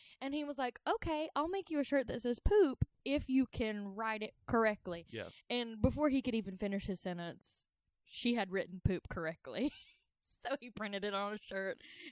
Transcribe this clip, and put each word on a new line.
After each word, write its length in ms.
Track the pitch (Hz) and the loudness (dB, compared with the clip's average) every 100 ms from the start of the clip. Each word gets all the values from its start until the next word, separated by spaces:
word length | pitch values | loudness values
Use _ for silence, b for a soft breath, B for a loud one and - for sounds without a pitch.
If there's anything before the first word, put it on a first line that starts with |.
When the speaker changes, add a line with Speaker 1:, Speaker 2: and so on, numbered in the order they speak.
| B B | B B
Speaker 1:
And 140 | 269 294 | -6 -4
he 80 | |
was 160 | 294 277 | -4 -4
like, 200 | 247 - - | -4 -2 0
"Okay, 420 | 440 349 311 320 - | 0 0 -2 -2 -2
I'll 120 | 320 | 0
make 220 | 392 - | -2 0
you 80 | 302 | 0
a 40 | |
shirt 220 | 269 277 233 | 2 2 2
that 120 | 240 | -2
says 160 | 240 240 | -2 2
poop 480 | - 415 311 - - _ | 6 8 6 4 -2 _
if 240 | - 269 - | -2 0 2
you 200 | 262 254 | 2 2
can 480 | - 220 208 202 196 | 0 -2 -2 -6 -4
write 260 | 220 214 | -4 -4
it 140 | 208 - - | -6 -10 2
correctly." 600 | 233 220 208 - 170 165 | 4 6 4 -4 -8 -6
Speaker 2:
Yeah. 200 | 113 85 B - | -8 -8 B -4
Speaker 1:
And 320 | 240 233 220 | -2 -2 2
before 280 | 254 269 302 | 2 4 4
he 120 | 269 | 4
could 140 | 254 220 | 2 0
even 220 | 190 190 | -2 -4
finish 260 | 202 196 - | -2 -2 -4
his 140 | 185 | -4
sentence, 680 | 185 175 170 - - - _ _ _ _ _ | -4 -6 -8 -10 -16 -20 _ _ _ _ _
she 300 | - 240 240 | -2 0 2
had 160 | 190 | 0
written 300 | 190 170 185 - | -2 -2 -2 -2
poop 240 | 180 - | -2 -4
correctly. 640 | 180 160 165 139 113 262 - | -6 -6 -8 -8 -4 -4 -4
<laughs> 40 | B B B _ _ - - | B B B _ _ -12 -8
So 120 | 277 | -6
he 100 | 240 | -8
printed 340 | - 208 202 208 | -8 -6 -4 -2
it 80 | |
on 180 | 196 202 214 | -2 -4 -6
a 20 | |
shirt. 440 | - 196 190 - B B 302 | -6 -6 -4 -6 B B -8